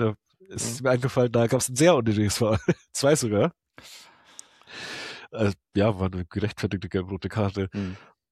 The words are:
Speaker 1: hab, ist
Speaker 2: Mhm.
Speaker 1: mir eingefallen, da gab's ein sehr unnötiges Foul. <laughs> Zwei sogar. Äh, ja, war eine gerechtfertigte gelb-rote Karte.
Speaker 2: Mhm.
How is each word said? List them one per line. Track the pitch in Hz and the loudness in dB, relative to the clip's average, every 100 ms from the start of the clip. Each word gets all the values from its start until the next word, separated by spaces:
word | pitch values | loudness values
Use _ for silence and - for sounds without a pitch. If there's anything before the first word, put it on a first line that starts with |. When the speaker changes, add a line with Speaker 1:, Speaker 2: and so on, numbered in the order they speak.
| 113 | -2
Speaker 1:
hab, | 104 _ _ - | -2 _ _ -14
ist | - 113 120 | -8 -8 -2
Speaker 2:
Mhm. | |
Speaker 1:
mir | 127 | 0
eingefallen, | 123 127 127 123 | 2 0 0 2
da | 117 117 | 2 2
gab's | 127 - | 2 0
ein | 127 | 4
sehr | 165 147 | 6 6
unnötiges | 113 104 104 - | 4 2 2 2
Foul. | 110 110 | 0 0
<laughs> | - - _ | 0 -4 _
Zwei | - 135 156 | -2 2 2
sogar. | 117 104 160 - _ - - - - _ _ - - _ - - - - - - - | 2 2 0 -2 _ -20 -20 -20 -20 _ _ -20 -20 _ -20 -16 -14 -12 -12 -16 -10
Äh, | - 101 - _ 98 | -2 -2 -2 _ 0
ja, | 107 92 | 2 2
war | 92 | -2
eine | 90 87 | -4 -6
gerechtfertigte | 101 101 - 101 98 90 | -4 -4 -4 -4 -4 -4
gelb-rote | 98 90 95 98 | -6 -4 -6 -6
Karte. | 113 101 98 92 | -2 -2 -2 -6
Speaker 2:
Mhm. | 101 92 95 - _ _ | -6 -8 -10 -18 _ _